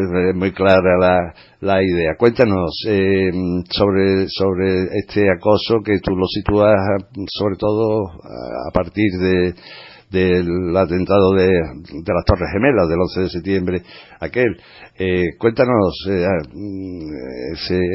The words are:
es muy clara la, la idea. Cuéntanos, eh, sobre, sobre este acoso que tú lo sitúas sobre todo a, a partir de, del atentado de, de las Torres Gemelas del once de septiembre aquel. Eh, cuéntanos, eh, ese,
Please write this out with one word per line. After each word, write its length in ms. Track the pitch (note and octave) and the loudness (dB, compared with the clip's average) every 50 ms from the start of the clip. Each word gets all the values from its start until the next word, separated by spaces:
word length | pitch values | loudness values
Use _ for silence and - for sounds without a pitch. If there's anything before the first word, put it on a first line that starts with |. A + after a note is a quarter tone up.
| G2 F#2 F2 F#2 F2+ F#2 | 2 0 0 0 0 0
es 60 | F#2+ | 0
muy 160 | F2+ F#2 G2 F2 | 0 -2 -2 -2
clara 440 | - F#2+ G2 F#2+ F#2+ F2+ F#2 F2+ F2+ | 0 2 4 4 4 4 4 4 4
la, 340 | F#2 F2+ F2+ F2+ F2 E2+ E2 - - _ _ _ | 4 4 4 2 0 -2 -8 -16 -20 _ _ _
la 240 | - G2 G2 F#2+ F#2+ | -2 0 0 2 2
idea. 300 | F#2+ F2 E2+ E2 D#2 D#2 | 2 0 0 0 -2 0
Cuéntanos, 640 | - A#2 A#2+ A2+ G#2 B2 A2 G2 F#2 F2 D#2+ D2 - - | 2 2 2 4 4 2 2 2 2 0 -2 -4 -6 -4
eh, 460 | A2 G#2 G2 F#2+ F#2+ G2 F#2+ F#2+ F#2 F2 F#2 F#2 F2 F2 F2+ F2 - | -2 0 2 2 2 2 2 2 0 0 -2 -2 -2 -2 -4 -4 -4
sobre, 580 | - - G#2 G2+ F#2+ G2 F#2+ G2 F#2+ F#2+ F#2+ E2+ | -2 0 0 2 2 2 2 2 2 2 0 -2
sobre 560 | - - F#2+ G2 F#2 F2+ F#2+ F#2+ F#2 F#2 F#2 F2 - | -2 -2 -2 0 0 0 0 0 0 0 -2 -2 -4
este 340 | G2+ G2 - - G#2 G2+ G2 F#2 | -4 -6 -2 0 2 2 2 2
acoso 460 | E2+ - G#2 G#2 G2 - - A2 A2+ G2+ | 2 2 2 2 2 2 0 -2 -2 0
que 140 | G#2+ G#2 F#2 | 0 -2 -2
tú 140 | - - F#2+ | -2 -2 -2
lo 120 | F2+ F#2+ | -2 -2
sitúas 500 | F2+ - G#2 F#2+ - G#2 G#2 G#2 G#2+ G#2+ G2 F#2+ G2+ G2+ G2+ F#2+ - - F#2+ F#2+ | -2 -4 -4 -2 0 2 4 4 4 4 2 2 0 -2 -4 -4 -8 -12 -12 -12
sobre 300 | - - - G2 G#2 F#2+ - | -10 -6 -4 -4 -4 -4 -4
todo 480 | - G#2+ G#2+ G#2+ A2+ A2 G#2+ A2 G2+ | -2 -2 -2 0 0 0 -2 -2 -4
a, 600 | F2+ D#2+ - - - - - B1 A#1+ A#1 B1 B1+ D#2 | -6 -10 -16 -20 -18 -14 -14 -12 -10 -10 -10 -8 -4
a 40 | - | -2
partir 380 | F2+ F2+ E2+ - G2+ G#2+ G#2 F2+ F2+ | -2 -4 -2 -2 0 0 0 0 0
de, 340 | F#2 F#2 F#2 F2+ F2+ F2+ F2 - - - - - - - - - _ _ | 0 2 2 2 2 0 -2 -6 -14 -20 -20 -20 -20 -20 -20 -20 _ _
del 680 | F#2+ F#2 F#2 F#2 F2+ F2+ F2+ E2+ E2+ F2+ F#2 F2 E2 | -2 0 2 2 2 2 0 0 -2 -2 -2 0 0
atentado 560 | F#2+ F#2+ D2+ E2+ F#2 F#2 - F#2+ G2+ G2 F#2+ G2 | 0 0 0 0 -2 0 2 2 4 4 4 4
de, 160 | F#2+ F#2 F#2+ | 4 4 4
de 640 | F#2+ F2 D#2+ D2 C2+ D2+ E2 - D2 D2 E2 G#2 F#2 | 4 2 0 -2 -8 -14 -16 -16 -16 -10 -6 -4 -2
las 100 | F2 - | 0 0
Torres 280 | - G#2+ F2 F2 D#2+ F2+ | 0 0 0 0 -4 -2
Gemelas 360 | G2+ A2+ C#3+ C3+ G#2 F2+ D#2+ | 0 0 2 2 2 2 2
del 120 | E2 E2+ | 0 0
once 220 | F#2 F2 - F#2 F#2+ | -2 -2 -2 -4 -4
de 80 | F2 | -4
septiembre 520 | F#2 F2 D#2 F#2+ G2 F#2+ F2+ F2+ F2+ F2+ - - - - - - - - | -4 -6 -4 -2 -2 -2 -2 -2 -4 -4 -6 -10 -20 -20 -20 -20 -14 -12
aquel. 420 | E2 E2+ - A#2+ B2+ A2+ F#2 - - - - - - - _ | -12 -6 -2 0 0 0 -2 -4 -12 -20 -20 -20 -20 -18 _
Eh, 400 | - F#2+ F#2 F2+ F2+ F2 E2 D2 - | -6 -2 -2 0 0 0 -2 -2 -2
cuéntanos, 640 | - A#2 A2+ A2 B2+ B2 B2+ A2 G2+ F2 - - - F#2+ | -2 0 2 2 2 2 2 2 2 0 -2 -4 -4 -2
eh, 160 | G2 F#2 F2 F#2+ G2 E2+ D2+ C2 C2+ D2+ G2+ G#2 G2 F#2+ F#2+ F#2 F2+ F2 D#2+ D2+ D2+ C2+ B1+ C2 B1+ B1 B1+ C2+ E2 | -2 0 0 0 0 -2 -4 -8 -12 -12 -12 -10 -10 -10 -10 -12 -12 -12 -12 -12 -12 -12 -12 -12 -12 -10 -10 -10 -10
ese, 260 | D#2+ - - F#2 F#2 F#2 F2+ F#2 | -8 -6 -4 -2 0 0 0 -2